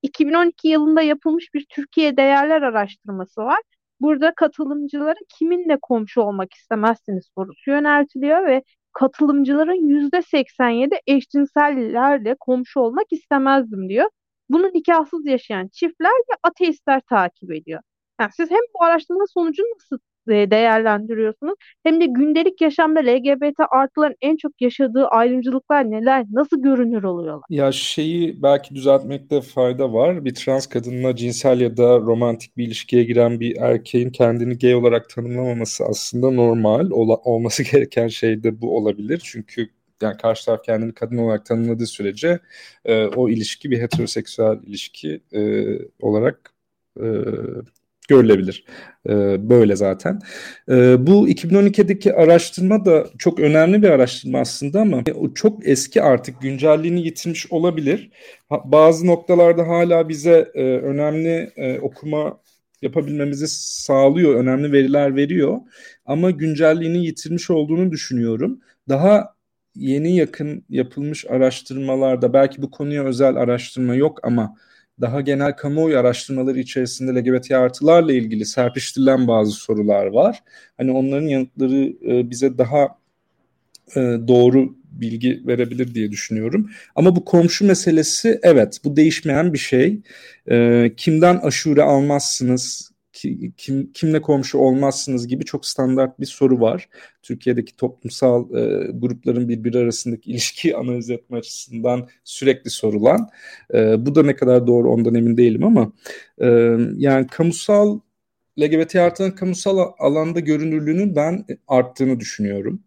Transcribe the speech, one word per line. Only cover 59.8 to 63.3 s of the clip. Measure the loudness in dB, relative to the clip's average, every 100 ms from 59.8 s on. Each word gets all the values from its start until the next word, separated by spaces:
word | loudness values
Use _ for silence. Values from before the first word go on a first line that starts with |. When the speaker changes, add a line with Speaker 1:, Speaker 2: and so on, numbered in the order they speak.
| 2 2 0
Speaker 2:
bize, | -2 4 4 4
e, | -4
önemli, | -2 -2 -4 -4 -2 -2 -2 -4 -6 -8
e, | -8 -6
okuma | -8 -10 -6 -6 -6 -10 _ _ _ _
yapabilmemizi | -6 -6 -4 -4 -4